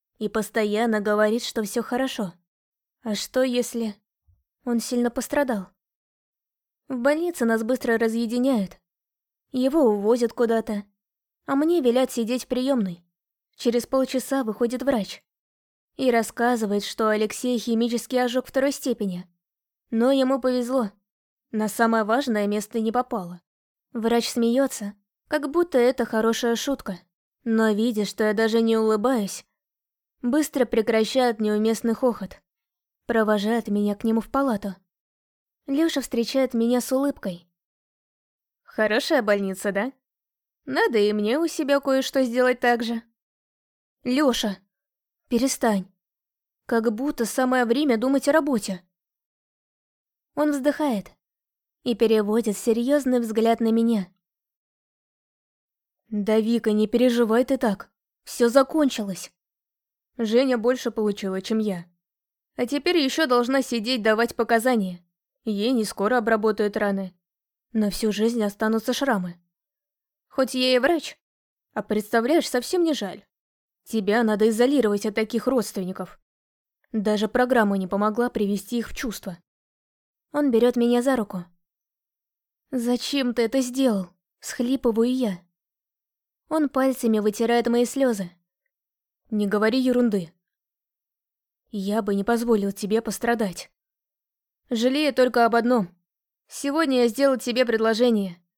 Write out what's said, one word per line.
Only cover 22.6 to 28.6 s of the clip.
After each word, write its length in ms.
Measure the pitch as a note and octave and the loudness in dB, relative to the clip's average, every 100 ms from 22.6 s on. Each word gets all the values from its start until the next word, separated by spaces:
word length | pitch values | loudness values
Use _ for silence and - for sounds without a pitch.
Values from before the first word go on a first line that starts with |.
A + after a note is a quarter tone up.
| G3+ A#3 | -4 -4
не 120 | A3 | -2
попало. 500 | A#3+ B3 A3+ F3 F3 _ _ _ _ _ | -2 -2 -6 -8 -14 _ _ _ _ _
Врач 360 | A#3 A3 A#3 A3+ | -4 0 0 0
смеется, 640 | - A#3 A#3+ C4+ - G3+ - _ _ - | 0 0 2 0 -4 -12 -14 _ _ -6
как 240 | D4+ C#4 | -4 -2
будто 260 | D#4+ F4 B3+ | 0 2 4
это 280 | A#3+ C4+ A#3 | 2 2 -2
хорошая 500 | A3 A3 A3+ A#3+ A#3 | 0 0 0 0 -2
шутка, 420 | - C4+ - F3+ _ _ _ _ | -2 -6 -6 -12 _ _ _ _
но 280 | - A3 A3 | -2 2 2
видя, 340 | G#3 A#3 G#3+ G3+ | 2 0 0 -2
что 180 | - | 0
я 100 | G#3+ | 0
даже 280 | G#3+ A3+ A3+ | 2 2 2